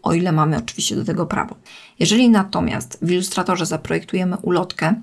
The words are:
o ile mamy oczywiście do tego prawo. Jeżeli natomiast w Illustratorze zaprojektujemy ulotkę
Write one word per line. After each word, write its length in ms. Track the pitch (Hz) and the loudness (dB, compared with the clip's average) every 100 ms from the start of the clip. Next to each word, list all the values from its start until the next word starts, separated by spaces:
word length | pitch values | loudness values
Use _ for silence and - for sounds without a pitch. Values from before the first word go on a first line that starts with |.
o 120 | - | 0
ile 180 | 165 180 | 0 2
mamy 260 | 156 160 156 | 2 2 0
oczywiście 380 | - - - - | -4 -6 -4 -2
do 80 | |
tego 220 | - 170 170 | -2 -2 -2
prawo. 300 | - - - - - - _ | -2 -4 -10 -20 -20 -20 _
Jeżeli 320 | 165 214 247 | 2 6 6
natomiast 680 | 220 196 175 - - - - | 6 4 -2 -2 -4 -10 -6
w 80 | 165 | 0
Illustratorze 560 | 180 180 - 180 180 160 | 0 0 -4 -2 0 -2
zaprojektujemy 720 | 160 - 165 - 190 180 180 | -4 -4 -4 -2 -2 -2 -2
ulotkę 580 | - 175 185 - 160 226 | 0 0 0 -2 0 -2